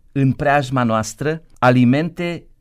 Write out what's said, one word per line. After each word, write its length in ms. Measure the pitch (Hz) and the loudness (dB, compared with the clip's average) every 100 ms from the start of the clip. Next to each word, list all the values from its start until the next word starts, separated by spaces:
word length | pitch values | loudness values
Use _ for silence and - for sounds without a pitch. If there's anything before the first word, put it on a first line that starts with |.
| _ | _
în 200 | 139 135 | -2 0
preajma 500 | 123 147 147 127 131 | 0 0 0 0 -2
noastră 600 | 120 113 107 - 139 160 - - | 0 -2 -4 -6 -6 -6 -10 -2
alimente 880 | 127 127 120 139 165 175 175 165 - _ | 2 4 4 2 -2 -6 -8 -8 -14 _